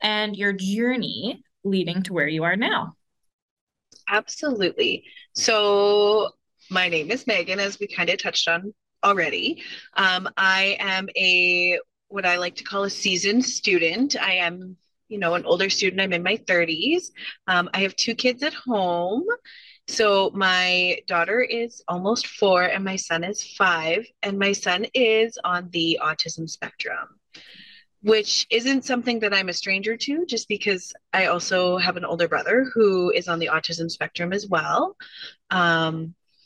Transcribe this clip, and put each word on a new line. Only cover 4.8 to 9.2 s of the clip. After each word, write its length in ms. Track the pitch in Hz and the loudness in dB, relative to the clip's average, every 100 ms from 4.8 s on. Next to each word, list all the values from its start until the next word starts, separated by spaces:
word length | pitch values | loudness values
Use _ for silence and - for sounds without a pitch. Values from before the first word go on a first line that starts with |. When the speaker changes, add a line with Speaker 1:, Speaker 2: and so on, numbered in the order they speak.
| 190 - - - - - | -2 -2 -10 -20 -12 -2
Speaker 2:
So 960 | 240 220 208 202 202 208 208 214 190 - _ _ - | 2 2 4 4 4 4 4 4 0 -6 _ _ -4
my 160 | 185 180 | 0 2
name 220 | 165 151 | 0 -2
is 160 | 254 - | -4 0
Megan, 340 | 196 165 196 | -2 0 -2
as 200 | 196 190 | -4 -4
we 80 | 202 | -6
kinda 280 | - 170 - | -2 -2 -2
touched 320 | 180 - - | -2 0 0
on 280 | 170 196 - _ _ | 0 -2 -14 _ _
already. 600 | 202 196 | 2 2